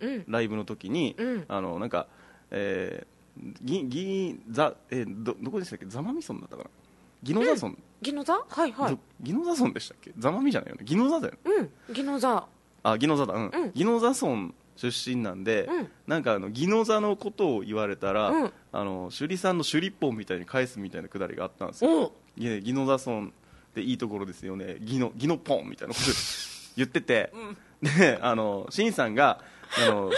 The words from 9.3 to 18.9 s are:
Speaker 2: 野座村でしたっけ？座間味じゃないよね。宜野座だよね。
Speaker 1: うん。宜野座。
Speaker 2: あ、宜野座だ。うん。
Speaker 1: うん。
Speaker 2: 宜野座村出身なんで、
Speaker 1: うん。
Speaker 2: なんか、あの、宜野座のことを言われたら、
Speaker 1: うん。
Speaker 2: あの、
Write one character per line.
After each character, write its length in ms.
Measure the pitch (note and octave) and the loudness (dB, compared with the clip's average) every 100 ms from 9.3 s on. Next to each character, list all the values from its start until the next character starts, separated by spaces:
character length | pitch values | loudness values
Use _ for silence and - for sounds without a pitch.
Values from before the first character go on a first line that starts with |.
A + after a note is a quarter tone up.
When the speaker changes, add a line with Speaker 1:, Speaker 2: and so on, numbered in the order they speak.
Speaker 2:
野 120 | A#3 F4 | -2 0
座 80 | D#4+ | 2
村 100 | D#3 | 2
で 40 | - | 0
し 100 | - | -8
た 60 | |
っ 40 | - | -14
け？ 120 | - - | -16 -2
座 140 | C3 | 0
間 80 | G3 | 2
味 80 | C#4 | 2
じ 80 | D#3+ | 2
ゃ 20 | |
な 40 | - | -2
い 40 | |
よ 40 | |
ね。 100 | - | -8
宜 120 | G#2+ F#3 | 0 4
野 120 | C4+ | 4
座 120 | E4 | 2
だ 80 | - | -2
よ 60 | |
ね。 40 | - | -4
Speaker 1:
う 180 | E4+ G4+ | 0 2
ん。 80 | E3+ - - | 0 -6 -8
宜 80 | A#3+ | -4
野 160 | C#4 C#4 | -2 0
座。 300 | B3+ G#3 - _ _ _ | 2 2 -2 _ _ _
Speaker 2:
あ、 100 | A2 | 2
宜 120 | A2 D3+ | 4 4
野 100 | C#3+ | 4
座 100 | B2 | 2
だ。 80 | |
う 40 | G#2+ | 0
ん。 80 | G#2 | -2
Speaker 1:
う 200 | F4 C4 | -2 -2
ん。 40 | |
Speaker 2:
宜 120 | B2+ | 0
野 160 | G#3 A#3 | 2 4
座 260 | A#3+ C4 F3+ | 4 2 0
村 240 | A2+ F2 - _ | 0 -4 -10 _
出 360 | - B2 - C3 | -6 -4 -4 -2
身 60 | B2 | -2
な 100 | G#2 | -2
ん 100 | F#2 | -2
で、 240 | G2+ G#2+ F#2+ | 0 2 2
Speaker 1:
う 120 | F4 | -2
ん。 60 | G3 - - | -4 -8 -2
Speaker 2:
な 100 | D#3+ | 0
ん 40 | |
か、 80 | B2+ | 2
あ 80 | G2+ | 0
の、 80 | F#2+ | -2
宜 180 | A#2 F3 | -2 2
野 160 | A3 | 4
座 180 | A3 G#3+ | 4 2
の 140 | G#3 | 2
こ 160 | G3 A#3+ | 0 -4
と 280 | A3+ F3+ A2 | 0 2 2
を 20 | |
言 160 | F#2 G#2+ | 0 0
わ 100 | G#2 | 0
れ 80 | |
た 180 | F#2+ G2 | 0 0
ら、 180 | G#2 G#2+ | 2 2
Speaker 1:
う 140 | D#4+ B3+ | 2 0
ん。 60 | - _ | -4 _
Speaker 2:
あ 100 | G2 | -4
の、 280 | G2+ | -4